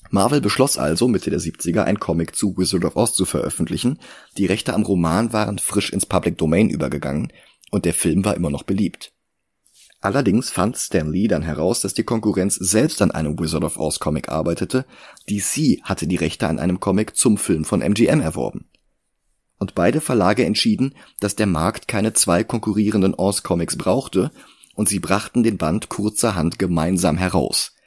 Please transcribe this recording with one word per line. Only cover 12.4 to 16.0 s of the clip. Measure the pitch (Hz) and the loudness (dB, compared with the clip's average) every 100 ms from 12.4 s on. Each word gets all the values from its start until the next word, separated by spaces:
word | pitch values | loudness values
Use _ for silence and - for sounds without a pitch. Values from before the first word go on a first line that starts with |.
| 95 | 0
selbst | - 87 110 151 - | 0 0 2 2 2
an | 98 | 0
einem | - 76 76 | 0 -2 -2
Wizard | 82 80 | -2 0
of | 80 - | -2 -2
Oz | 78 - | -4 -2
Comic | - 76 - | -2 -2 -2
arbeitete. | 76 80 82 92 131 131 - - - - | -2 -2 -2 -2 -2 -4 -14 -20 -16 -6
D | 104 | -4
C | - - 156 - | -2 0 2 2
hatte | - 95 | 0 -4